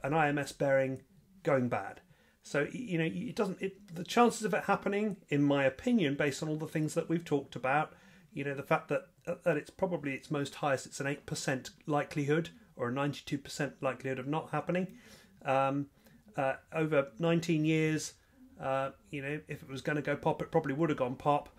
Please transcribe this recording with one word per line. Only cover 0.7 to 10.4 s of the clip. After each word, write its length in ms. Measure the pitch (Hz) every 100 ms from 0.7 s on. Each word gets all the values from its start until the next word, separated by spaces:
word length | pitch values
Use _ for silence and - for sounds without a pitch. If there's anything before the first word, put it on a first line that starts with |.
| 135 131 131 - - _ -
going 260 | - 139 123
bad. 320 | 113 98 - _ - _ _
So, 220 | - 143
y-, 60 | 147
you 240 | - 233 165
know, 80 | 165
it 300 | 180 240 -
doesn't, 260 | 196 180
it, 320 | 196 - -
the 100 | 165
chances 400 | 180 - 240 -
of 100 | 214
it 100 | 208
happening, 540 | - 190 196 202 214 185 -
in 140 | 143
my 220 | 143 143 135
opinion, 500 | - 247 240 147 143
based 260 | 151 -
on 80 | 156
all 60 | 156
the 120 | 156
things 260 | 165 156
that 160 | 165 160
we've 160 | 165 170
talked 300 | 143 139 131
about, 380 | 127 143 - - - - _
you 100 | 151
know, 120 | 139 139
the 80 |
fact 240 | 139 160 -
that, 180 | - - _ -
uh, 80 | -
that 140 | 180 147
it's 120 | -
probably 440 | - 185 170 143
its 180 | 131 -
most 240 | 147